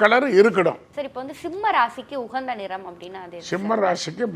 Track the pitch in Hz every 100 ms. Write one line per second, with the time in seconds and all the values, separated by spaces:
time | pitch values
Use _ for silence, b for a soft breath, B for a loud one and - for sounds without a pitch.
0 | 214 240 277 185 214 196 170 131 - -
1 | 269 247 269 302 339 359 427 339 233 240
2 | - 285 226 247 262 233 196 190 190 175
3 | 175 190 180 175 - 175 202 226 190 175
4 | - 170 233